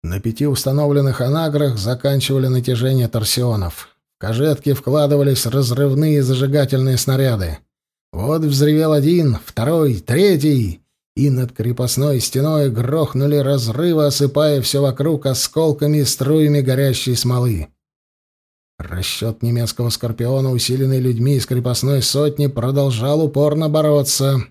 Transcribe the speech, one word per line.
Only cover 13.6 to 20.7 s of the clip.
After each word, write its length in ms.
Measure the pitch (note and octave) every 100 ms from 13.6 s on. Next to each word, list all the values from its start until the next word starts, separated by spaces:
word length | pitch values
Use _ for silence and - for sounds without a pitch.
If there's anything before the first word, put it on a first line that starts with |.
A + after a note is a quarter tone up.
| A2+ A#2 F3 D#3+ D3
осыпая 540 | C3+ C#3+ D3 D3+ D3
всё 220 | A#2+ C#3
вокруг 440 | C#3 B2 D3 D#3 C#3+
осколками 720 | A2+ - D#3 D#3+ D3 D3 D3+
и 60 |
струями 560 | C#3 - C3+ D#3 D3+ D3
горящей 560 | C3 C3 C#3 A#2+ - A#2+
смолы. 520 | B2 B2 B2 G2 D2 _ _ _ _ _ _ _ _ _ _ -
Расчёт 640 | D#2 F2+ F#2 - A2+ A2+
немецкого 460 | A#2 A#2 A#2 - A#2+
«Скорпиона», 640 | - A#2 A2+ A#2+ C3+ C3
усиленный 480 | B2 B2